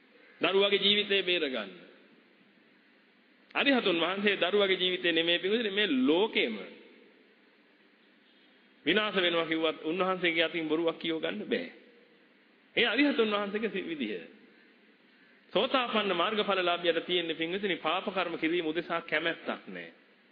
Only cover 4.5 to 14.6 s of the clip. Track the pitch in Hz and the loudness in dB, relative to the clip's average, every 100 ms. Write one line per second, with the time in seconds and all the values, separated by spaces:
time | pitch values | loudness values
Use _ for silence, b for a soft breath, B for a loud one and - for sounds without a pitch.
4.5 | 202 196 185 180 180 175 165 165 175 180 | 4 4 2 0 0 0 2 2 2 2
5.5 | 226 220 196 208 131 131 165 214 - 135 | 0 0 0 0 2 4 4 2 0 -2
6.5 | 107 90 - - - - - _ _ _ | -2 -10 -18 -20 -20 -20 -20 _ _ _
7.5 | _ _ _ _ _ _ _ _ _ _ | _ _ _ _ _ _ _ _ _ _
8.5 | _ _ _ 143 196 214 190 175 170 160 | _ _ _ 0 2 2 2 2 2 0
9.5 | 160 160 147 156 185 185 185 175 165 160 | 0 0 -2 -2 0 0 0 0 0 0
10.5 | 170 156 156 165 160 165 160 160 202 196 | -2 -2 0 0 -2 -4 -4 -4 -6 -4
11.5 | 98 85 - - - - _ _ _ _ | -4 -4 -14 -20 -20 -20 _ _ _ _
12.5 | _ _ 175 226 226 294 233 220 208 202 | _ _ -2 0 2 2 2 2 0 -2
13.5 | 208 220 180 170 160 107 90 82 - - | -4 -4 -4 -6 -6 -6 -6 -12 -20 -20
14.5 | - | -20